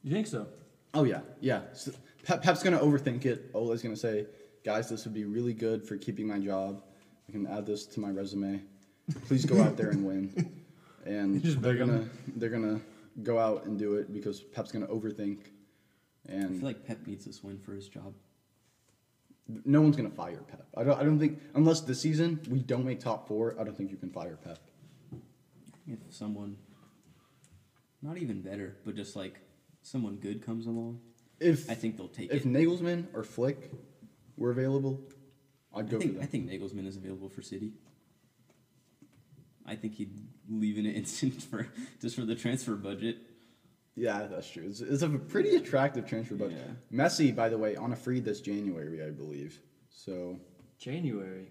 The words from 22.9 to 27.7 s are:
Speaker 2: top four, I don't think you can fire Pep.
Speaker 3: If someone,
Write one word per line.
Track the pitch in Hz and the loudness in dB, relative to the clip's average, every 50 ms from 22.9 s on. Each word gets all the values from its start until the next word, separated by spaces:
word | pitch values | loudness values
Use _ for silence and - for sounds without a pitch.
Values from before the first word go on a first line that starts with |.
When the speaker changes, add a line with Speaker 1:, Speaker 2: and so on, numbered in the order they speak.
| 127 - | -2 -2
Speaker 2:
top | - 123 110 107 - | -2 -2 -2 -2 -4
four, | - 107 107 113 117 117 113 | -4 0 0 0 0 0 -2
I | 110 | -6
don't | 107 92 | -6 -4
think | - 98 95 | -6 -6 -6
you | 98 | -6
can | 92 - 90 | -8 -10 -10
fire | - 90 82 87 80 76 - | -8 -8 -8 -8 -10 -12 -14
Pep. | 85 80 - - - _ _ - - - - - - - - - - _ _ _ _ _ - - - - - _ 151 | -14 -16 -16 -18 -20 _ _ -20 -20 -20 -20 -18 -16 -16 -16 -16 -20 _ _ _ _ _ -20 -20 -20 -20 -18 _ -12
Speaker 3:
If | 117 107 - - | -12 -12 -12 -16
someone, | - - 110 104 104 101 104 101 101 - - - - - - - _ _ _ - - - _ _ _ _ _ _ - - _ _ | -14 -8 -6 -6 -6 -6 -8 -10 -10 -12 -16 -20 -20 -20 -20 -20 _ _ _ -20 -20 -20 _ _ _ _ _ _ -20 -20 _ _